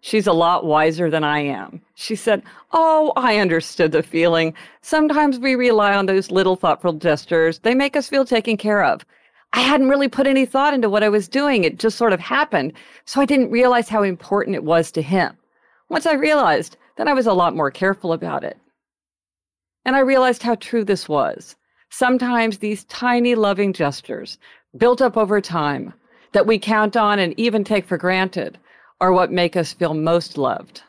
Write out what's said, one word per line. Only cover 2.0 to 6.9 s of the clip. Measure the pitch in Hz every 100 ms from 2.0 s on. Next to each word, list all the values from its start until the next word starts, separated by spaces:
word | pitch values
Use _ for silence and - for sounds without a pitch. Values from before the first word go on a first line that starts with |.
| - 220
said, | - 208 - - _
"Oh, | 330 320 311 302
I | - 254 214
understood | 190 165 156 - 160
the | 156
feeling. | 160 160 170 165 160 156 - _
Sometimes | - 311 302 302 302 254
we | 262
rely | 254 247 220 202
on | 202 196
those | 190 185
little | 185 185 185
thoughtful | 180 147 175